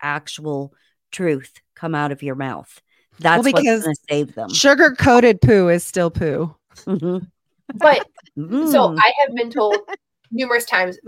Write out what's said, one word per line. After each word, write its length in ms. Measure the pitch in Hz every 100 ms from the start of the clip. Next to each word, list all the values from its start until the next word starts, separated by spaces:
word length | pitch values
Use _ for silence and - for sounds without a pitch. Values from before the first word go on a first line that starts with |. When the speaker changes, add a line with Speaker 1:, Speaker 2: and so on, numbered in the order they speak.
Speaker 1:
actual 720 | 147 147 151 - 151 143 139 _ _ _ _
truth 420 | - 180 139 135 _ _ _
come 200 | 165 156
out 180 | 147
of 100 | 139
your 120 | 143 131
mouth. 460 | 135 90 - _ _ _ _ -
That's 240 | 165 175 247
Speaker 2:
Well, 80 |
Speaker 1:
what's 100 | 262
Speaker 2:
because 200 | 277 226 175
Speaker 1:
gonna 100 | 147 -
save 260 | 147 143 -
them. 180 | 110
Speaker 2:
sugar-coated 880 | - 277 269 311 254 277 240 233 214
poo 280 | - 208 180
is 160 | 175 -
still 260 | - 170
poo. 440 | 170 165 143 165 - _ - -
Speaker 1:
Mm-hmm. 380 | 190 165 185 185 _ _ _ - 233
Speaker 3:
But, 320 | 302 254 - _ _ -
so 40 |
Speaker 1:
Mm. 560 | 160 247 320 285 226 160
Speaker 3:
I 140 | 208 247
have 140 | 277 240
been 160 | 233
told 260 | 247 214 208 - 392 _ _ _
numerous 340 | 233 254 240 -
times, 340 | 185 185 180